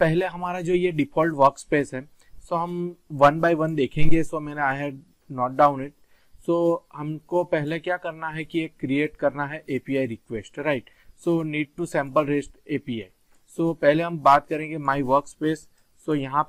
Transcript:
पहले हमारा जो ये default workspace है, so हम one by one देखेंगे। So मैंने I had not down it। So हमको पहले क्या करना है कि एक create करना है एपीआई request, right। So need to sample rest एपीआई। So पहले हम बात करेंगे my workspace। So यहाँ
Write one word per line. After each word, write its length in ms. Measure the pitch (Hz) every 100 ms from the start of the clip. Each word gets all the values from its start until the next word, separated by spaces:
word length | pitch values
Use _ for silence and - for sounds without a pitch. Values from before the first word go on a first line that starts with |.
पहले 260 | 165 165 185
हमारा 340 | 175 180 185
जो 140 | 170
ये 180 | 180 180
default 440 | 156 139 - 165 143
workspace 580 | 139 - - 151 139
है, 140 | 127 139 _ _ -
so 140 | - 170
हम 400 | 175 175 175 175 -
one 260 | 143 143 160
by 120 | 170
one 200 | 165 160 156
देखेंगे। 460 | 127 - 156 165
So 160 | 151 160
मैंने 200 | 147 147
I 140 | 139 135
had 200 | 143 135 - _ - 131
not 180 | 127 131
down 240 | 147 135
it। 80 | 139 - _ _ _ - -
So 80 | 170 170 165 -
हमको 480 | 147 151 156 - 175
पहले 340 | 170 160 147 165
क्या 180 | 175 180
करना 320 | 175 160 160
है 160 | 156
कि 180 | 156 165
एक 80 | 160 -
create 360 | 131 139 151 -
करना 300 | 143 143 143
है 160 | 156 -
एपीआई 360 | 131 - 135 127
request, 520 | 113 - 113 - -
right। 320 | 147 135 - _ - - 175
So 100 | 170
need 320 | 156 151 147 -
to 80 | 165
sample 380 | 160 139 135 143
rest 280 | 147 - - -
एपीआई। 400 | 143 - 113 95 _ _ _ _ -
So 160 | 165 160
पहले 260 | 143 151
हम 160 | 170 170
बात 300 | 135 143 -
करेंगे 300 | 151 156 156
my 200 | 143 139 127
workspace। 540 | 135 - - 156 156 - _ _ _ -
So 100 | 151
यहाँ 260 | 135 139